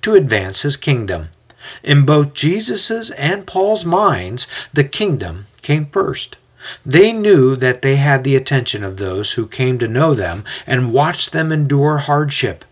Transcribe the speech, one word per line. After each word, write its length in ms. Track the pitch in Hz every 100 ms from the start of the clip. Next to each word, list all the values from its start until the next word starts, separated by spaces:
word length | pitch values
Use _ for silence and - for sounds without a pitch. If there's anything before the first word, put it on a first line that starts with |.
to 120 | -
advance 480 | 208 143 107 95 98
his 140 | 143 139
kingdom. 520 | - 127 101 85 80 - _ _ - -
In 220 | - 147
both 300 | 135 151 143
Jesus's 760 | - 147 202 214 107 - 226 220
and 340 | - 147 202 180
Paul's 400 | 185 196 214 170
minds, 600 | - - 101 92 120 - - -
the 120 | 147
kingdom 640 | 139 - 208 147 87 87 101 -
came 240 | - 151 147
first. 500 | 196 - - - - _ _ - -
They 280 | 143 151 208
knew 440 | 226 208 180 131 131
that 240 | 127 127
they 140 | 135 139
had 280 | 143 135
the 120 | 131 135
attention 480 | 131 135 123 104
of 120 | 98 95
those 360 | 98 92 104
who 140 | - 110
came 320 | - 127 123
to 100 | 117
know 240 | 120 160
them 300 | 127 87 90 - - -
and 260 | 127 127
watched 400 | 127 151 - -
them 200 | 160 160
endure 460 | 156 143 143 147 151
hardship. 640 | 143 147 147 - 107 85 -